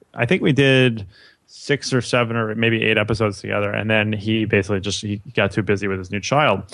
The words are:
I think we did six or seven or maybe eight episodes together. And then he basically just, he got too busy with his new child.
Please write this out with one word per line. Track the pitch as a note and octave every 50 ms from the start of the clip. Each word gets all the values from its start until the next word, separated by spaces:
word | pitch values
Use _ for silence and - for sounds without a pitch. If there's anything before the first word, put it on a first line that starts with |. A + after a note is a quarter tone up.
| _ _
I | - - A#2+
think | - F#3+ -
we | - E3+
did | C3 C3+ C#3 C3+ C3 C3 B2+ B2 A2+ G#2+ G2 - - - - - _ _ _
six | _ - - - - C#3+ C3 - -
or | C3+ B2
seven | A#2+ - C3 B2 A#2 A2+ A#2
or | A#2 A2 G#2+ A2
maybe | A2+ A#2 A2+ A2+ A2
eight | A2 A2 A2 G#2
episodes | G#2+ A#2 A2+ A2+ A2 G#2 G2 -
together. | - G2+ G2+ G#2 G2+ G2+
And | G#2+ G#2+ G#2+ A2
then | A2 G#2+ G#2+ G#2+
he | G#2+ G2 G2 A2 A2 A2 G#2+
basically | G#2+ A2 G2+ F2+ - G2+ F#2+
just, | G2+ G2+ - -
he | A2+ G#2 G#2 G2 - C3 -
got | A2 G2+ G2
too | - A2+
busy | G2 G#2+ G2+ F2+ G2+
with | G2 F#2+ F#2
his | F#2 F#2
new | G2+ G2
child. | - - C3+ D3 D3+ A#2+ G2 G2 - -